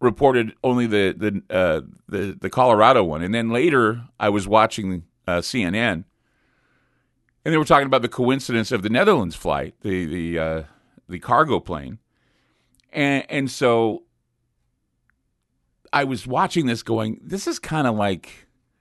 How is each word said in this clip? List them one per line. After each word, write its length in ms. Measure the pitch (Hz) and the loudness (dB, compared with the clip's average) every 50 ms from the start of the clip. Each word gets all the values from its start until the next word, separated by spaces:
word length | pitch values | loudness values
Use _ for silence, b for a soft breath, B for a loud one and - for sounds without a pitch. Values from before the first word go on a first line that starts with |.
reported 540 | 127 123 104 - 139 135 131 120 110 110 - - - | 0 0 0 4 2 4 4 2 0 -2 -6 -4 -2
only 240 | 131 123 123 120 | 0 0 0 0
the, 280 | 110 104 104 98 92 - | 0 2 2 2 0 0
the, 400 | - 107 107 101 95 - - 90 | -2 -4 -4 -4 -4 -8 -2 0
uh, 260 | 92 92 87 78 78 65 - - _ _ | 0 2 2 0 -2 -4 -10 -20 _ _
the, 300 | - - 98 98 98 - - | -10 -6 -6 -6 -6 -8 -8
the 100 | - 95 | -10 -6
Colorado 540 | - 127 127 127 113 104 107 123 135 120 95 | 0 2 4 4 6 8 8 8 8 6 4
one. 180 | 82 76 78 | 2 0 -4
And 120 | 87 92 110 | -4 -2 -2
then 160 | 117 113 113 | -2 -2 -2
later 520 | 117 123 127 175 147 131 117 107 113 120 120 - _ - | 0 2 2 2 4 4 2 2 0 -4 -10 -14 _ -2
I 100 | 107 104 | 0 0
was 180 | 101 104 92 | 0 0 0
watching, 560 | 98 104 110 110 113 - - 104 95 92 87 87 _ _ _ - | 2 4 4 4 4 0 -4 -6 -6 -6 -8 -10 _ _ _ -6
uh, 140 | - 87 87 | -2 -2 -2
C 200 | 85 - - 127 | -2 -4 -4 -4
N 140 | 101 87 95 | -2 -2 -2
N, 300 | 110 120 113 92 80 - _ _ _ _ _ _ _ _ _ _ _ _ _ _ _ _ _ _ _ _ _ _ _ _ _ _ _ - | -2 -2 -2 -2 -4 -8 _ _ _ _ _ _ _ _ _ _ _ _ _ _ _ _ _ _ _ _ _ _ _ _ _ _ _ -4
and 80 | 151 165 | -2 0
they 40 | |
were 60 | 156 151 | 0 4
talking 220 | - 165 143 139 | 4 4 4 4
about 160 | 135 131 127 | 4 2 2
the 80 | 113 113 | 0 0
coincidence 600 | - - 123 120 131 135 - - 123 113 107 - 123 | -2 0 0 0 0 0 -2 -2 -2 -2 -2 -2 -4
of 80 | 104 | -4
the 80 | 92 107 | -2 0
Netherlands 460 | 113 127 202 214 196 139 98 82 - | 0 2 4 4 4 2 0 -4 -6
flight, 400 | - - 87 73 69 69 - - _ | -6 -4 -4 -2 -2 -4 -8 -12 _
the, 240 | - 104 95 92 87 | -6 -4 -4 -4 -4
the, 340 | 76 80 90 82 85 85 82 | -6 -6 -6 -6 -4 -4 -4
uh, 240 | 80 80 80 80 76 - b b b b b b _ | -4 -4 -4 -6 -8 -12 b b b b b b _
the 120 | - 90 87 | -16 -14 -10
cargo 400 | - 117 123 127 160 156 110 85 | -4 0 0 2 2 2 0 -4
plane. 380 | - - 87 73 69 64 113 - _ _ _ _ _ _ _ _ _ _ _ _ _ _ _ _ _ _ | -4 -6 -12 -10 -10 -14 -16 -18 _ _ _ _ _ _ _ _ _ _ _ _ _ _ _ _ _ _
And, 320 | - 156 143 139 139 135 - - | -6 -4 -2 -2 -2 -2 -4 -6
and 220 | - 147 139 127 | -6 -6 -4 -4
so 520 | - - 135 123 117 113 113 110 107 - _ _ _ _ _ _ _ _ _ _ _ _ _ _ _ _ _ _ _ _ _ _ _ _ _ _ _ _ _ _ _ _ _ _ _ _ _ - - | -4 0 2 2 4 4 2 0 -2 -4 _ _ _ _ _ _ _ _ _ _ _ _ _ _ _ _ _ _ _ _ _ _ _ _ _ _ _ _ _ _ _ _ _ _ _ _ _ -2 -2
I 100 | 143 143 | 0 0
was 240 | 135 131 107 - | 0 -4 -8 -6
watching 380 | 127 131 151 190 180 - 175 151 | -4 -2 -2 -2 -2 -2 -2 0
this 180 | 123 117 110 - | -2 -2 -4 -4
going, 360 | - 113 113 107 110 110 - - | -4 -2 -2 -2 -4 -6 -10 -12
"This 240 | - 185 202 - | -10 -10 -8 -6
is 120 | 349 330 - | -8 -8 -8
kinda 320 | - - 160 156 139 123 | -8 -6 -4 -2 0 0
like 560 | 110 107 101 101 95 82 - - - - _ _ _ _ _ _ _ _ | 0 0 -2 -2 -2 -4 -8 -18 -20 -20 _ _ _ _ _ _ _ _